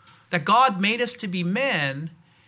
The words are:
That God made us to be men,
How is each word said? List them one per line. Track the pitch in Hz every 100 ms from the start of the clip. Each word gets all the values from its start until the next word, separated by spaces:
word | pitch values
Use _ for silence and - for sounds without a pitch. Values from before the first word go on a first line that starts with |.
| _ _ -
That | 175
God | 147 220 262 190
made | 202 233
us | 240 -
to | 208
be | 180
men, | 175 214 269 185 139 135 165 - _ _